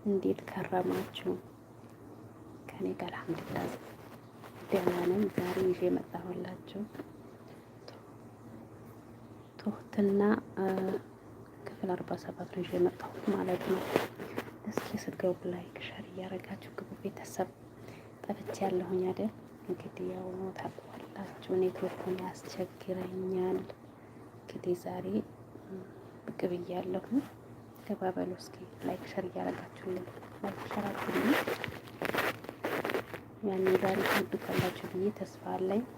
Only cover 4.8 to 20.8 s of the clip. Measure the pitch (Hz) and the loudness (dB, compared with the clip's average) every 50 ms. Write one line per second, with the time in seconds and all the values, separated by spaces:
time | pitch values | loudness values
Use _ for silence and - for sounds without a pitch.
4.8 | 180 180 175 175 180 175 180 202 214 196 - - 180 180 180 185 190 185 180 - | 6 6 4 6 6 6 8 8 6 6 4 2 2 4 4 4 6 6 6 6
5.8 | 185 180 180 180 - - - 180 175 185 180 180 180 180 185 - - - - 196 | 6 4 4 4 2 -2 -6 -6 -4 -4 -4 -4 -4 -4 -6 -8 -10 -8 -4 -4
6.8 | 214 214 - - - - - - - - - - - - - - - - - - | -4 -4 -4 -8 -10 -10 -10 -14 -14 -16 -16 -16 -16 -16 -16 -16 -16 -16 -16 -14
7.8 | - - - - - - - - - - - - - - - - - - - - | -14 -14 -14 -14 -16 -16 -16 -16 -16 -16 -16 -16 -16 -14 -14 -14 -14 -14 -14 -16
8.8 | - - - - - - - - - - - - - - - - - 214 208 - | -16 -16 -16 -16 -16 -16 -16 -16 -16 -16 -16 -16 -16 -16 -14 -2 -2 -2 -2 -2
9.8 | - - - - 202 196 196 202 202 208 214 - - - - - 190 190 190 190 | -8 -4 4 6 6 8 8 8 8 8 6 6 2 -4 -2 0 2 2 4 2
10.8 | 190 190 190 - - - - - - - - - - - - - - - - - | 2 2 0 0 -2 -6 -16 -18 -16 -16 -16 -16 -16 -16 -16 -12 -10 -10 -6 -4
11.8 | - 190 180 180 - - - 180 - - 180 - 180 - - 185 175 - - 175 | 0 0 0 0 0 -2 -2 -4 -2 -8 -6 -6 -8 -6 -2 -2 -2 2 6 6
12.8 | 175 180 - - - - - - - - 196 196 185 185 180 180 - - 190 185 | 6 6 6 2 -8 -8 -6 -2 2 4 4 4 4 4 2 2 4 4 4 4
13.8 | 185 - - - - - - - - - - - - - - - - 214 214 - | 4 4 4 4 4 2 -4 -8 -10 -6 -6 -6 -6 -6 -10 -8 -8 -2 -2 -2
14.8 | - - - 214 - - - - - 185 180 - - 185 175 175 175 - - 185 | -2 0 -2 -2 -2 -2 -4 2 2 2 2 2 0 -4 -2 -2 -6 -8 -10 -8
15.8 | - - - - 208 185 180 185 185 185 190 185 - - 202 - - - - - | -8 -8 -8 -8 -10 -8 -8 -6 -6 -4 -4 -6 -6 -6 -8 -8 -8 -10 -8 -10
16.8 | - - 196 - - 196 - - - - - - 185 - - - - - - - | -8 -8 -10 -4 -4 -4 -4 -4 -10 -8 -2 -2 -2 -2 -2 -14 -16 -16 -14 -14
17.8 | - - - - - - - - - - 202 - - - - - 196 190 185 180 | -14 -12 -12 -14 -14 -16 -14 -14 -4 -4 -4 -4 -2 -6 -2 2 2 4 4 4
18.8 | 185 180 190 185 185 185 185 - 196 220 - - - - - - - - 349 - | 2 4 2 4 4 4 2 2 0 0 0 -2 -14 -14 -16 -14 -4 -4 -4 -4
19.8 | - - - - 180 180 185 185 - - 180 185 190 190 190 - - 170 - - | -4 -10 -6 -4 -4 -2 -2 -4 -4 -4 -4 -2 -4 -4 -4 -4 -6 -6 -6 -8